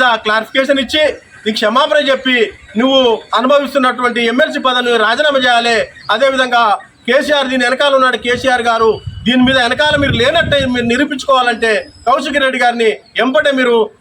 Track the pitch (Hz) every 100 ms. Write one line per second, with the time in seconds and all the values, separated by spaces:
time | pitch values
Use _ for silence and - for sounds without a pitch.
0 | 254 220 214 220 220 269 269 269 262 302
1 | 294 - - - 220 220 208 247 302 302
2 | 269 262 262 247 - - - 214 262 269
3 | 247 220 - 208 254 285 269 285 254 247
4 | 240 233 233 247 311 269 262 254 240 233
5 | 214 240 302 269 247 240 233 220 175 -
6 | - 220 269 262 254 240 220 185 - _
7 | - 269 277 294 262 262 240 262 285 269
8 | 254 226 240 247 262 247 233 226 220 -
9 | - - 220 254 247 269 240 254 302 294
10 | 277 233 254 330 - 285 262 247 233 247
11 | 302 269 - 254 240 233 226 202 - -
12 | 233 294 285 285 269 262 240 233 220 -
13 | - 185 247 302 294 262 247 233 214 -